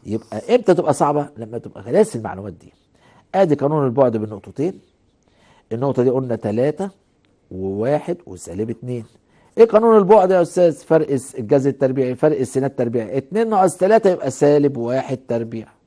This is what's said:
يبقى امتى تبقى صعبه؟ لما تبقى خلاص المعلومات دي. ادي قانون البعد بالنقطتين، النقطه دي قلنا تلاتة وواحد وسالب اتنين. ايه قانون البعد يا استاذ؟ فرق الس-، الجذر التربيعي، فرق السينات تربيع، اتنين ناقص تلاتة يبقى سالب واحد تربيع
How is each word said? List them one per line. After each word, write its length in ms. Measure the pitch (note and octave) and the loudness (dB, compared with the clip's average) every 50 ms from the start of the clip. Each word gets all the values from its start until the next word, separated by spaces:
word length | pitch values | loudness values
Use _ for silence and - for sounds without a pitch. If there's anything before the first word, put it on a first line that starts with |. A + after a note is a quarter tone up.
| _ | _
يبقى 480 | - G#3 A3 - _ - G#3+ - - A3+ | -8 -8 -8 -8 _ -12 -12 -4 0 0
امتى 200 | B3 - - F3+ | 0 4 2 2
تبقى 200 | - - - C#3 | 2 2 0 0
صعبه؟ 340 | - E3+ D3 D3 D3 D3 C#3+ - | 0 0 0 0 -2 -4 -6 -10
لما 220 | - A2+ G#2+ A2+ A#2 | -16 -16 -12 -12 -12
تبقى 240 | - G2+ - - | -12 -12 -18 -16
خلاص 320 | G2+ A2+ C3 F#3+ A3 G#3+ - | -10 -2 0 0 0 0 -2
المعلومات 380 | A#2+ G#2+ G2+ - F#2+ G2+ G#2 | -10 -10 -8 -10 -10 -12 -14
دي. 200 | E2 - _ - _ _ _ _ _ _ _ _ _ _ _ _ - | -16 -18 _ -20 _ _ _ _ _ _ _ _ _ _ _ _ 0
ادي 200 | F#3 G3 E3 D3 | 0 2 2 2
قانون 300 | C#3+ C3+ C#3+ D#3 D3+ C#3+ | 0 0 -2 0 0 -2
البعد 320 | C3 A#2 C#3 C3+ B2 A2+ | 0 2 2 2 2 2
بالنقطتين، 640 | A2 G#2+ G#2+ G#2+ F#2+ - G2+ F#2 - C#3 F3+ G3 - _ _ _ _ _ _ _ _ _ _ _ _ _ _ _ _ _ _ | -2 -6 -6 -10 -14 -16 -16 -8 -6 -6 -6 -6 -10 _ _ _ _ _ _ _ _ _ _ _ _ _ _ _ _ _ _
النقطه 300 | A2 A2+ C3 C#3 B2+ - | -8 -4 -4 -2 0 2
دي 80 | A#2+ C3 | 0 2
قلنا 260 | A#2+ C3 C3 B2 A2+ | 0 0 -2 -4 -6
تلاتة 540 | A2 - G#2+ G#2 A2+ B2 D3 D3+ - F#3+ G3+ - _ _ _ _ _ _ _ _ _ _ _ | -6 -4 -4 -2 0 -2 -2 -2 -4 -8 -10 -10 _ _ _ _ _ _ _ _ _ _ _
وواحد 640 | - F#2 F#2+ F#2+ G2 G2+ A2 C3 D3 D3+ - - E3+ F3 _ | -12 -10 -8 -8 -6 -4 -2 -2 -2 -4 -4 -6 -10 -10 _
وسالب 440 | - F#2+ F2 - - - F#2+ A2 A2+ | -20 -20 -18 -16 -14 -8 -8 -8 -8
اتنين. 340 | A#2 - - B2 B2 A#2+ A2+ - _ _ _ _ _ _ _ _ _ - | -8 -12 -10 -10 -10 -10 -12 -14 _ _ _ _ _ _ _ _ _ 4
ايه 60 | A3+ | 4
قانون 340 | A3+ - G#3+ A3+ A#3 A3+ G#3+ | 4 6 2 4 6 6 6
البعد 320 | G3+ F3 G#3+ G#3+ F#3 F#3 | 6 8 6 6 6 6
يا 120 | F#3+ F3+ | 4 2
استاذ؟ 320 | F3 E3+ - F#3 F3+ E3+ C#3+ | 2 0 2 2 2 2 2
فرق 360 | - - - D#3+ D#3+ D#3 - | 0 -2 2 2 2 2 2
الس-، 240 | C#3 C3 C3 - - | -2 -4 -4 -8 -10
الجذر 360 | - A2 G2+ D3+ C#3 C3 C#3 | -10 -2 2 2 2 2 0
التربيعي، 440 | C3+ - C#3 B2+ C3 C3+ C3 B2 B2+ | 0 0 0 0 0 0 -2 -2 -2
فرق 240 | B2 - D#3 D#3 C#3 | 0 0 0 2 0
السينات 400 | C3 - - C3+ C3 C#3 - - | -4 -2 -2 -2 -2 -2 -2 -4
تربيع، 380 | B2 A#2+ A#2 A#2+ A2 G2+ G#2 | -4 -2 -2 -4 -4 -4 -6
اتنين 320 | C3+ C3+ _ F3+ G#3+ A3+ A3+ | -6 -6 _ -4 -4 -2 0
ناقص 280 | A3 G3 F#3+ F3+ - | 2 2 2 2 2
تلاتة 340 | - F#3 G3 G#3+ A3+ A3+ G3 | 0 2 4 4 4 4 2
يبقى 200 | - - - C#3 | 0 0 -4 -8
سالب 460 | B2 - D3+ D3 D3 D3 C#3+ C#3+ C#3 | -2 2 2 4 4 4 2 0 -2
واحد 420 | A#2+ A#2 A#2 B2 C3 C3 - C3+ - _ - | -2 -4 -4 -4 -4 -4 -6 -8 -10 _ -6
تربيع 400 | A#2+ A#2 A#2 A2+ A2+ A2+ G#2 - _ _ _ | -6 -6 -6 -6 -10 -14 -14 -16 _ _ _